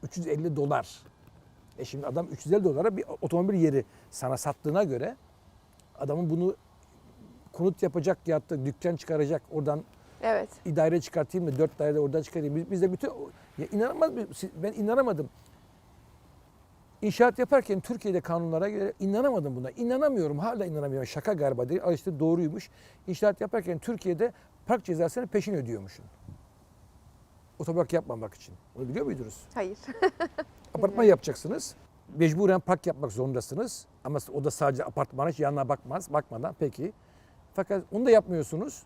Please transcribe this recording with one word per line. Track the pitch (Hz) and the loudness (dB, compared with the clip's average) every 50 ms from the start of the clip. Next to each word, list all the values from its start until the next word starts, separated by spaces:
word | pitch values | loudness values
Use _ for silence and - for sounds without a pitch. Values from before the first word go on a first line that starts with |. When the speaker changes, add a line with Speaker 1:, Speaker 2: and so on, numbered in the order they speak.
| - | -12
Speaker 1:
Üç | 143 - | -10 -8
yüz | 180 170 | -8 -4
elli | 160 151 147 160 170 151 | -2 -2 -2 -2 -2 0
dolar. | 143 143 143 147 127 - - - - - - _ _ - - - - - - - - - - - - | 0 0 2 0 0 -2 -4 -12 -20 -20 -20 _ _ -20 -20 -20 -20 -20 -20 -20 -20 -20 -20 -14 -12
E | 131 | -12
şimdi | - - 139 143 | -10 -8 -8 -6
adam | 139 127 160 175 - - | -4 -4 -4 -4 -6 -8
üç | - - | -12 0
yüz | 147 175 | 2 2
elli | 208 190 | 4 4
dolara | 180 143 135 175 226 196 | 4 2 4 2 0 0
bir | 190 - - - - - | 0 -6 -8 -8 -6 -4
otomobil | 147 - 170 180 196 208 | 0 2 2 2 4 4
yeri | 185 165 156 135 135 120 - - - - - | 4 4 6 4 4 0 0 -12 -20 -20 -18
sana | - - - 127 131 | -12 -8 -4 -4 -4
sattığına | 123 - 151 139 _ _ 151 151 190 208 | -2 -4 -6 -6 _ _ -2 2 2 2
göre | 165 135 120 135 202 254 - - - - - _ - - - _ _ - - - _ _ - | 2 0 -4 -4 -6 -8 -10 -20 -20 -20 -20 _ -20 -20 -20 _ _ -20 -20 -20 _ _ -8
adamın | - 139 143 160 180 160 | -4 -4 -2 -2 0 0
bunu | 160 165 175 185 - - _ - - - - _ - - - - - - - - - - - - - | 0 2 2 0 0 -2 _ -20 -20 -20 -20 _ -20 -20 -20 -20 -20 -20 -20 -20 -20 -20 -20 -20 -6
konut | - 170 190 175 - - | 0 0 0 0 2 -2
yapacak | 180 131 170 147 180 180 - - 165 | 0 0 0 0 0 0 0 0 0
ya | 160 151 - - | 0 0 0 -2
da | 170 143 131 | -4 -2 -2
dükkan | 139 135 - - 175 170 | -4 -6 -2 -2 -2 -2
çıkaracak | 147 - - 165 151 151 139 165 151 - - - | -2 -4 -4 0 0 2 2 0 -4 -4 -6 -6
oradan | 156 147 143 147 143 - - - - - - - - - | -4 -2 0 -2 -2 -4 -12 -20 -20 -20 -20 -16 -6 -2
Speaker 2:
Evet. | 226 220 196 190 208 - - - | 0 0 0 -2 -4 -10 -10 -6
Speaker 1:
bir | 185 156 | -2 2
daire | 160 156 160 165 175 | 4 4 4 4 2
çıkartayım | - - - 160 151 - - 185 175 160 | 0 0 -2 -2 -2 0 -2 -2 -2 -2
mı? | 135 131 | 2 2
Dört | 165 151 - - | 2 2 2 0
daire | 151 151 147 151 | 0 2 2 2
oradan | 147 143 139 160 147 | 2 2 0 -2 -2
çıkarayım. | - - 170 151 147 143 | -2 -4 -4 -2 -2 -2
Biz, | 156 170 170 | -2 -2 -2
biz | 196 185 175 | 0 2 2
de | 185 180 | 2 2
bütün... | - - 254 - - 143 - - - - - - - | 0 -4 -6 -6 -6 -12 -14 -14 -20 -20 -20 -10 -10
Ya | 151 - - | -8 -4 0
inanılmaz | 202 220 262 - 311 320 320 254 | 0 0 0 2 2 0 2 2
bir, | 247 214 - - - - 185 - 151 165 | -2 -8 -8 -8 -10 -10 -10 -8 -6 -6
ben | 202 208 | -6 -4
inanamadım. | 214 208 208 233 269 269 247 196 147 147 127 - - - - - - - - - - _ - - - - - - - - - - - - - _ - - _ - - - _ - - - | -2 0 2 4 4 4 2 2 -2 -2 -6 -8 -18 -20 -20 -20 -20 -20 -20 -20 -20 _ -20 -20 -20 -20 -20 -20 -20 -20 -20 -20 -20 -20 -20 _ -20 -20 _ -20 -20 -20 _ -12 -4 -2
İnşaat | 214 - - 240 247 - - | -2 4 6 6 4 6 2
yaparken | 247 - 285 269 - - 202 185 | 0 4 4 4 4 2 -4 -4
Türkiye'de | - - 247 220 - 208 185 180 | -2 -6 -8 -6 -2 0 0 0
kanunlara | - - 170 170 170 165 160 160 180 202 | 0 0 -2 -2 0 0 0 0 0 -2
göre | 214 208 196 202 - _ | -2 -2 -4 -4 -4 _
inanamadım | 190 196 196 214 254 285 254 196 151 143 127 | -2 0 0 2 2 2 2 0 -2 -2 -4
buna. | 123 127 131 | -6 -6 -8
İnanamıyorum. | - - 240 233 247 262 302 294 269 220 165 151 147 143 | -6 -4 -2 0 0 2 2 2 2 2 0 0 0 -2
Hala | 170 226 247 226 196 | -2 -2 -2 -2 -4
inanamıyorum. | 180 156 151 143 139 135 135 127 | -4 -2 -4 -2 -2 -2 -2 -4
Şaka | - - 151 - - 208 | -4 -6 -6 -2 -2 0
galiba | 160 147 139 135 120 127 127 | 2 2 0 2 0 -2 -2
değil. | 160 185 - | -2 0 0
Al | 180 175 | 0 0
işte | 147 - 196 165 139 | 0 -2 -6 -4 0
doğruymuş. | 151 160 165 175 175 151 165 208 - - - - - - - - - | 2 2 2 2 2 0 -2 -4 -10 -12 -20 -20 -20 -20 -20 -16 -8
İnşaat | - 180 - - 208 202 - | -8 -4 2 2 2 2 0
yaparken | 214 196 - 226 175 180 175 156 | -4 -2 -2 -4 -2 -2 -6 -6
Türkiye'de | - - 240 185 - 190 175 156 226 240 - - - _ _ _ - | -4 -6 -6 -4 -2 -4 0 0 0 -2 -2 -6 -20 _ _ _ -2
park | - 226 240 - | 0 0 0 0
cezasını | - 175 156 170 165 - 247 247 | -2 0 0 0 0 0 -4 -6
peşin | 185 - 208 180 208 202 | 0 -2 -2 0 0 -2
ödüyormuşsun. | 160 131 113 117 104 98 95 - - - - - - - - - - - - - _ - _ - _ - - _ - - - - - - _ _ - - - _ - | -2 -2 -4 -6 -8 -8 -12 -16 -18 -20 -20 -20 -20 -20 -20 -20 -20 -20 -20 -20 _ -20 _ -20 _ -20 -20 _ -20 -20 -20 -20 -20 -20 _ _ -20 -20 -20 _ -8
Otopark | 156 165 165 175 170 - - | -6 -2 0 0 0 2 2
yapmamak | 170 - - 120 113 113 104 - | 0 0 0 -6 -6 -6 -10 -10
için. | - - - 90 - _ _ _ | -14 -20 -20 -20 -20 _ _ _
Bunu | 117 131 123 | -10 -8 -6
biliyor | 131 214 285 | -4 -2 -2
muydunuz? | 277 - 131 120 107 101 - - - - | -2 -4 -4 -6 -10 -12 -16 -20 -12 -6
Speaker 2:
Hayır. | 254 202 185 208 - - | -6 -6 -6 -6 -10 -14
<laughs> | - 247 - - 381 - - 330 - - - 320 - - - - - | -14 -4 2 2 2 2 0 -6 -6 -4 -10 -10 -10 -12 -20 -20 -8
Speaker 1:
Apartman | - 165 156 | -4 0 0
Speaker 2:
Bilmiyorum. | 196 202 220 233 214 | 2 4 8 8 8
Speaker 1:
yapacaksınız. | 185 - - - 127 - - 151 220 - - - - - - - - - _ - - | 8 8 4 -6 -6 -6 -6 -6 -6 -6 -6 -10 -14 -16 -20 -20 -20 -20 _ -14 0
Mecburen | 147 165 160 151 170 202 190 185 185 | 4 4 4 4 6 6 6 6 4
park | - - 185 165 - | 4 0 -2 0 0
yapmak | 175 147 131 147 123 95 | -4 -4 -2 -6 -6 -2
zorundasınız. | 107 127 135 131 123 - - 135 160 233 240 - - - _ - - - | -2 -2 0 0 -2 -4 -4 -6 -6 -6 -6 -6 -12 -16 _ -20 -12 -8
Ama | 131 147 143 - - - | -4 -4 -4 -4 -4 -6
o | 147 139 | -2 -2
da | 147 | -2
sadece | - - 156 139 135 127 151 | 0 2 0 2 2 0 -4
apartmana | - - - 139 - - 127 139 165 | -6 -2 -4 -4 -4 -2 -2 -2 -2
hiç | 156 - | 0 0
yanına | 151 139 143 143 135 123 | 0 0 0 0 0 0
bakmaz, | 143 - - 123 131 180 165 - 143 | -2 -2 -2 -8 -8 -8 -8 0 -2
bakmadan | 170 - _ 117 113 127 - - _ | -2 -2 _ -10 -6 -6 -6 -4 _
peki. | 160 139 113 - 156 190 214 - - _ _ - - - _ - - _ - | -4 -4 -2 -4 -8 -8 -8 -12 -20 _ _ -20 -20 -20 _ -20 -20 _ -6
Fakat | - 190 - 202 196 165 - - | -6 -4 -2 -2 -4 -4 -4 -4
onu | 208 247 | 0 6
da | 262 | 8
yapmıyorsunuz. | 226 220 - - 180 165 143 - - 151 - - - - - | 8 8 8 4 -2 -2 -2 -2 -4 -4 -4 -6 -8 -14 -20